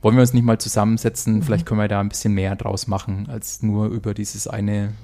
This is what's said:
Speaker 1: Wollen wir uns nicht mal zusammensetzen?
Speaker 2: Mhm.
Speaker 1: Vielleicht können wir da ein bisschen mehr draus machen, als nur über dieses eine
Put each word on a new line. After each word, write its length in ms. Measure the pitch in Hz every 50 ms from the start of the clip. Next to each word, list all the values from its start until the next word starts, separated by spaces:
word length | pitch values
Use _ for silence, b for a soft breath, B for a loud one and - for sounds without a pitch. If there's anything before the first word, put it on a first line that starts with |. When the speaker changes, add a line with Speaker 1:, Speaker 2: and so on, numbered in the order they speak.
Speaker 1:
Wollen 140 | - 107 113
wir 60 | 127
uns 120 | 127 123 123
nicht 120 | 123 120
mal 140 | 120 113 110
zusammensetzen? 760 | - 110 - 110 104 107 113 113 - 117 - - - - 110
Speaker 2:
Mhm. 60 | 110
Speaker 1:
Vielleicht 240 | 127 147 110 101 85
können 160 | - - 107
wir 60 | 104 104
da 120 | 104 101
ein 100 | 101 101
bisschen 240 | - - - 110 101
mehr 220 | 98 95 95 98
draus 320 | 98 - 104 98 98 - -
machen, 400 | 101 95 - - 98 95 101 -
als 320 | 120 110 - - - - -
nur 240 | 107 104 104 107 107
über 260 | 117 117 98 113 101
dieses 340 | 104 104 101 - 101 - -
eine 460 | 107 107 104 104 104 104 101 104 107 107